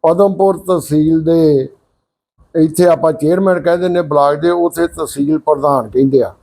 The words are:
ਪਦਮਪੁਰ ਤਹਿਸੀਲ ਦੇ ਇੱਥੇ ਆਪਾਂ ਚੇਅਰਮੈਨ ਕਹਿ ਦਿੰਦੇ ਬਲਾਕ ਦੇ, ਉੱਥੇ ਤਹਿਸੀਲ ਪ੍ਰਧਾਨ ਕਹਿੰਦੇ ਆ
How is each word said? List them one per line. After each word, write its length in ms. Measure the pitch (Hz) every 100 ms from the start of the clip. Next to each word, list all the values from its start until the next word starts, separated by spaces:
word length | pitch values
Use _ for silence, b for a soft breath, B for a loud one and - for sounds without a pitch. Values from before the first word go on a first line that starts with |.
ਪਦਮਪੁਰ 560 | 165 175 202 180 196 180
ਤਹਿਸੀਲ 680 | 190 175 - 151 156 160
ਦੇ 460 | 160 165 156 139 135 _ _ _ _ _ _ _ _ 170
ਇੱਥੇ 300 | 156 160 175
ਆਪਾਂ 280 | 160 160
ਚੇਅਰਮੈਨ 480 | 139 147 180 190 180
ਕਹਿ 160 | 165 175
ਦਿੰਦੇ 240 | 180 175
ਬਲਾਕ 340 | 160 147 143 147
ਦੇ, 140 | 170
ਉੱਥੇ 380 | 175 170 165 170
ਤਹਿਸੀਲ 520 | 165 151 143 143 156
ਪ੍ਰਧਾਨ 500 | 156 147 143 139 113
ਕਹਿੰਦੇ 320 | 123 135 135
ਆ 120 | 101 -